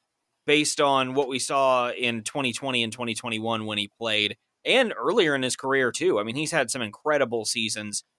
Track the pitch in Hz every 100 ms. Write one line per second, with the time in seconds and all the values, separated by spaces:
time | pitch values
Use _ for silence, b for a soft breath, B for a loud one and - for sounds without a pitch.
0 | _ _ _ _ - 147 147 - 143 135
1 | 127 131 131 131 - 139 135 127 123 95
2 | 120 117 107 147 131 113 139 123 113 110
3 | 120 110 120 110 113 113 107 104 101 -
4 | 117 107 104 107 _ _ - 220 233 110
5 | 127 226 165 139 127 - 135 135 127 -
6 | 180 117 107 127 156 165 123 135 110 -
7 | 151 147 127 117 107 123 110 107 107 104
8 | -